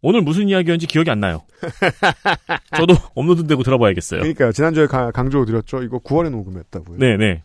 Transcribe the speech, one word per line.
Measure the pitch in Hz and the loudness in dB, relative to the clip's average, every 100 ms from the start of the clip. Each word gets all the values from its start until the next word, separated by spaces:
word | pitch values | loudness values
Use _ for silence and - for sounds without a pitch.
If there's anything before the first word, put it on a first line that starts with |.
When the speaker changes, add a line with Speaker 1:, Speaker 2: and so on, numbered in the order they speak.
Speaker 1:
오늘 | 139 226 | 2 2
무슨 | 156 165 208 | 2 0 0
이야기였는지 | 190 170 170 160 | 0 0 -2 -2
기억이 | 151 165 | -2 0
안 | 110 | 0
나요. | 98 80 - _ | -2 -4 -10 _
Speaker 2:
<laughs> | 165 - - - 190 - - 427 _ 165 _ 151 | -14 -2 -2 0 -2 0 -2 -4 _ -8 _ -2
Speaker 1:
저도 | 170 180 - - | 4 4 2 -6
업로드되고 | 147 175 160 147 | 0 0 2 0
들어봐야겠어요. | 127 131 113 92 - - | 2 2 2 2 -4 -4
Speaker 2:
그러니까요. | 156 160 123 | -4 0 0
지난주에 | 113 156 160 147 | 2 0 2 2
가-, | 131 120 | 0 -2
강조드렸죠. | 113 127 139 117 113 - 131 | -2 -2 0 0 -2 -4 -8
이거 | 123 123 | -6 -8
구월에 | - 147 165 | -2 -2 -2
녹음했다고요. | 120 95 92 - 92 85 85 | -4 -10 -12 -12 -14 -14 -2
Speaker 1:
네, | 131 101 | 2 2
네. | 107 85 | 0 -2